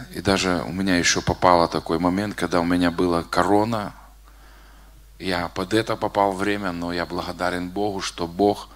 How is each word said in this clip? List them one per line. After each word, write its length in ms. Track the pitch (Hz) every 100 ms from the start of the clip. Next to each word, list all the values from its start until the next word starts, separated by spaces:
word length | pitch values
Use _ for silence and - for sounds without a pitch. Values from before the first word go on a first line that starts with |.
| -
и 60 | 87
даже 420 | 92 95 92 87 57
у 60 |
меня 240 | 90 95 87
еще 260 | 82 92
попало 440 | 87 87 92 87 85
такой 320 | 80 - 82
момент, 360 | 87 95 104
когда 260 | 87 87 87
у 40 |
меня 260 | 85 90 87
была 320 | 85 90 85
корона, 720 | 82 - 87 104 110 113 95 - - - - - - - - - - - - -
я 300 | 90 87 85
под 260 | - 90
это 220 | 110 113 110
попал 360 | 107 104 101
время, 400 | 95 101 101 98
но 200 | 87 85
я 120 | 87
благодарен 640 | 82 87 85 85 87 90 90
Богу, 320 | 95 104 95
что 260 | - - 85
Бог 400 | 85 104 104 -